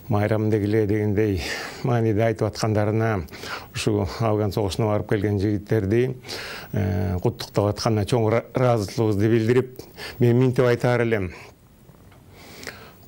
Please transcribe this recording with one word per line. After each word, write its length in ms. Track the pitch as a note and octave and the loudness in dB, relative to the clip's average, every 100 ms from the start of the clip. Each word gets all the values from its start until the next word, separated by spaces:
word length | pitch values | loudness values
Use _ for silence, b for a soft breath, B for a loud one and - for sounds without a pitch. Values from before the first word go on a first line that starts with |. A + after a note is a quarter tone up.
| - | -2
майрам 400 | G#2 G#2 A2 A2 | 0 2 2 2
дегиле 360 | G#2+ G#2 A2 G#2 | 0 2 2 2
дегендей 540 | G#2+ G#2 G2+ A2 F#2+ - B B B | 0 0 0 0 0 -4 B B B
мааниде 380 | C#3 A#2+ A2+ G#2 | -2 0 2 2
айтып 240 | A2+ A2 A2 | 0 0 -2
аткандарына, 800 | - A2+ G#2 G#2 A2 A2+ G#2 - B B B B | -2 0 0 2 0 0 -2 -4 B B B B
ушул 280 | - - G#2 F#2+ - | -4 0 0 -2 -2
Афган 320 | A2+ G#2+ G#2 | 0 2 0
согушуна 360 | G2+ G2+ - A2 | 0 -2 0 0
барып 200 | G#2 - | 0 0
келген 300 | A2 G2+ G2+ | -2 0 0
жигиттерди, 800 | G#2 G#2 - A2 F#2+ A2+ B2+ B2+ B B B B B | 0 -2 0 0 2 2 0 -4 B B B B B
э, 440 | - G2 F#2+ F#2+ F#2 | -2 -2 0 -2 0
куттуктап 480 | A#2+ - - - G2+ G2+ | -2 -2 -4 -2 0 0
атканына 260 | A#2+ G#2+ | 0 0
чоң 240 | G2+ B2 G#2+ | 0 0 2
ра-, 140 | A#2 - | 0 0
ыраазычылыгыбызды 760 | - B2+ A#2+ F#2+ - A2 G2 A2 | 0 2 2 0 0 0 2 2
билдирип, 500 | A#2 A2 B2+ B2+ - - B B B | 4 4 2 0 -6 -20 B B B
мен 180 | A#2+ A#2+ | 4 6
минтип 280 | C3 B2+ B2 | 4 4 2
айтаар 360 | A#2+ B2+ A#2+ | 2 2 2
элем. 300 | A#2 A2 F2+ - B - - - - - - - - B B B B B B B | 2 0 -2 -8 B -20 -20 -20 -20 -20 -20 -20 -20 B B B B B B B